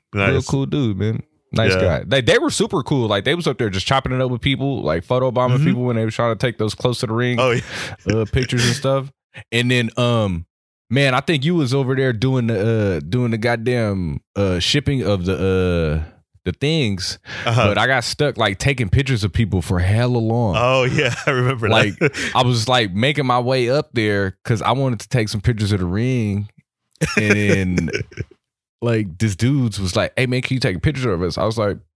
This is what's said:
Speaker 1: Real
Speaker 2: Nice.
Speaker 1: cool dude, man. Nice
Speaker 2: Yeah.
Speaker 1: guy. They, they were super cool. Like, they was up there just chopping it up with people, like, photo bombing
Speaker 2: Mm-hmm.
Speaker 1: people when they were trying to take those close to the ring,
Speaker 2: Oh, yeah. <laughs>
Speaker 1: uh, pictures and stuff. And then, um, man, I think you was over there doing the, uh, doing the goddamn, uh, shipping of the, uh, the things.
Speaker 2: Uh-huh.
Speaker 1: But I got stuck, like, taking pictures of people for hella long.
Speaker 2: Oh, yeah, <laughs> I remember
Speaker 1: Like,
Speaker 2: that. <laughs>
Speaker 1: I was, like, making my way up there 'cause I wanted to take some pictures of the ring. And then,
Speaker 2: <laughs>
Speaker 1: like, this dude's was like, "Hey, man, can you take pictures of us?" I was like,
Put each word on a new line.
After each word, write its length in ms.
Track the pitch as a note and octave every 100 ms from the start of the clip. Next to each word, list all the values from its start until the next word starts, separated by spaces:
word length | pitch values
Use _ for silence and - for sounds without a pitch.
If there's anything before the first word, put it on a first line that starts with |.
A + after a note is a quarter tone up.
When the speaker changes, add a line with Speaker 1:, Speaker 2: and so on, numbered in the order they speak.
| _
Speaker 1:
Real 200 | G2+ G2
Speaker 2:
Nice. 120 | C3 -
Speaker 1:
cool 180 | C#3 C3+
dude, 300 | D3 A#2+ F#2+
man. 260 | G#2+ A2+ - _ -
Nice 220 | - A2+
Speaker 2:
Yeah. 60 | F#2
Speaker 1:
guy. 220 | F#2 D2 -
They, 140 | C3+
they 160 | A#2+ A#3
were 100 | D#4+
super 320 | - A#3 F3+
cool. 260 | - C#3 A2
Like, 160 | G2+
they 100 | G2+
was 120 | E3+ D#3
up 120 | B2+
there 100 | A#2
just 180 | F#2+ -
chopping 260 | C3+ C3
it 100 | B2+
up 80 | B2+
with 100 | B2
people, 400 | C#3+ C3 C#3 C3
like, 220 | - E2+
photo 260 | - B2 B2+
bombing 280 | A#2+ B2 C3
Speaker 2:
Mm-hmm. 80 | D#3
Speaker 1:
people 160 | B2
when 140 | B2+ A2+
they 80 | A2
were 40 |
trying 240 | G#2+ A#2
to 40 | A2
take 180 | B2+ -
those 180 | G#2+
close 260 | - B2+ A#2
to 60 | A2+
the 60 |
ring, 260 | A2+ B2 B2
Speaker 2:
Oh, 120 | B2+
yeah. 100 | A#2+ - - - - -
<laughs> 80 |
Speaker 1:
uh, 100 | A2
pictures 400 | G#2+ C3+ C3 B2 A#2+
and 80 |
stuff. 380 | A#2 C3+ C3+ C3+ _ _ - -
And 200 | A#2 B2
then, 200 | B2+ A2+ -
um, 480 | A#2+ A#2 G#2 E2+ F2 _ _ _ -
man, 260 | C3 C#3
I 60 | B2+
think 240 | - C#3+
you 100 | D3
was 200 | F3 C3
over 200 | C#3 B2+
there 200 | C3+ C3+
doing 320 | A2+ C3 C3 A2+
the, 500 | A2 A2+ A2+ G2+ E2+
uh, 40 | D2
doing 260 | B2 A#2+
the 60 | A2+
goddamn, 840 | A#2+ A#2 A2+ B2 G#2+ G2 E2+ D2 _
uh, 260 | G2+ G2 F2+
shipping 420 | - D3 C#3 C3+
of 240 | F#2+ G2+ F2+
the, 760 | F#2 F#2+ F#2 F2+ F2 D#2 D#2 D#2
uh, 140 | - _ _ F#2
the 60 |
things. 680 | - C#3+ D#3+ A#2 F#2+ - - - -
Speaker 2:
Uh-huh. 240 | A#2+ A#2 G#2
Speaker 1:
But 80 | G2+
I 100 | A#2+
got 180 | C3
stuck, 340 | - - D3 A2
like, 200 | G#2+ F#2+
taking 300 | C#3 C3 G2+
pictures 340 | C3 C3 A#2+
of 80 | G2+
people 280 | - G#2+ F#2
for 180 | - F2+
hella 380 | F#2 G#2+ B2 B2
long. 360 | A2 A#2 A2 G2
Speaker 2:
Oh, 280 | B2 C3
yeah, 300 | B2+ D3 C3 -
<laughs> 60 | -
I 40 |
remember 360 | B2+ B2 C3 A2
Speaker 1:
Like, 300 | A2+ G#2+ E2+
Speaker 2:
that. 340 | C#3+ - -
<laughs> 20 |
Speaker 1:
I 80 | B2
was, 220 | B2 A#2+ A2
like, 260 | B2+ G#2+
making 320 | F#2 C3 D3 C3
my 140 | B2
way 280 | B2 C3 A#2+
up 220 | C#3+ D3+
there 460 | A#2 G#2+ G2+ G2 -
'cause 200 | - A2
I 100 | -
wanted 280 | B2+ C3+ A2
to 80 | -
take 180 | B2 A2
some 140 | G#2
pictures 280 | B2 A2 G2+
of 80 | G2+
the 60 | F2+
ring. 600 | G2 B2 B2+ G#2+ G2+ G#2 _ _ _ _ - D#3 -
And 160 | G#2+
then, 560 | G#2 G#2 G2 F#2 F2 E2+ - - - - -
Speaker 2:
<laughs> 420 | _ _ _ -
Speaker 1:
like, 360 | A#2+ A2+ G2+ E2
this 160 | A2 F2+
dude's 440 | B2 C#3+ A#2+ G2
was 160 | F#2+ G#2+
like, 160 | F#2 -
"Hey, 100 | B2+
man, 140 | B2+
can 120 | -
you 60 | B2+
take 200 | A#2+ F2
pictures 220 | D#3 C#3
of 160 | B2+ F2
us?" 140 | F2+ -
I 60 |
was 140 | G#2+ A2+
like, 200 | G#2 F2+ -